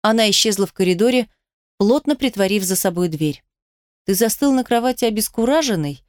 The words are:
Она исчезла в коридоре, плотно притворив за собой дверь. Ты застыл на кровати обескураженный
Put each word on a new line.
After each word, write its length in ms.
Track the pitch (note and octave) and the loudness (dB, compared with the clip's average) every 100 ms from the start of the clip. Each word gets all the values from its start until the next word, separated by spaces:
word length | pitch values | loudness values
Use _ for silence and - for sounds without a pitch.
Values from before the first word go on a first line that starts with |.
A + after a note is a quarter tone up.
Она 280 | G#3+ A3+ G#3+ | 0 2 2
исчезла 360 | G3 A3+ G3 G3 | 2 0 0 -4
в 80 | |
коридоре, 560 | - F#3 F3+ A#3 B3+ A3+ _ _ _ _ _ | 0 0 2 2 2 -2 _ _ _ _ _
плотно 380 | G3+ C#4 C#4+ D4+ | 2 2 0 -2
притворив 480 | C4+ G3+ F#3+ G#3 | -2 0 0 0
за 120 | F#3 F#3+ | -2 -2
собой 340 | F#3+ F3 F3 | -2 -2 -4
дверь. 340 | D#3 D#3 C#3 _ _ _ _ _ _ - | -2 -4 -4 _ _ _ _ _ _ -4
Ты 60 | G3 | 0
застыл 360 | A3+ - C#4+ | 0 0 0
на 120 | C4 | 0
кровати 420 | B3 A#3 B3 B3 A#3 | 2 0 0 0 -2
обескураженный 960 | G#3+ - - A#3 D4+ C#4+ F#3 D3 C3+ | -2 -4 -2 0 0 0 -2 -4 -8